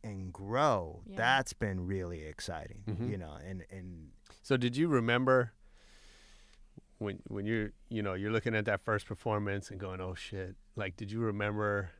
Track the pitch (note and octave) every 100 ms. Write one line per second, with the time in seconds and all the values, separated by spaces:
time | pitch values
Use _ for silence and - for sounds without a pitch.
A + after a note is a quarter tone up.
0 | A2 G2 F#2 F2+ G2 B2 D3 G#2+ E2 E2
1 | - A2 A#2 C3+ C3 - G#2+ F#2 F2+ F#2+
2 | F2 F2 D#2 - - D#2+ - A2 - G2
3 | A2 G2+ D#2+ D2 E2 F2+ E2 G2 F2+ E2+
4 | D#2 - - - - C3 B2 B2 E3+ C3+
5 | A2+ B2 C3 C3 A#2 - - - - -
6 | - - - - - - - - _ _
7 | G#2 G2 - G2+ G#2 A2+ G#2+ - - A#2
8 | G2+ F#2 G#2 A2 A#2+ A2 G#2 G2+ - G#2+
9 | - G#2+ A#2+ G#2 G#2 G2+ - F#2+ F#2+ F#2
10 | F#2 F2+ - G2 F#2 F#2+ - - F#2+ F2+
11 | G2+ A2 A2+ G#2 G#2 G#2+ G#2 G2+ F#2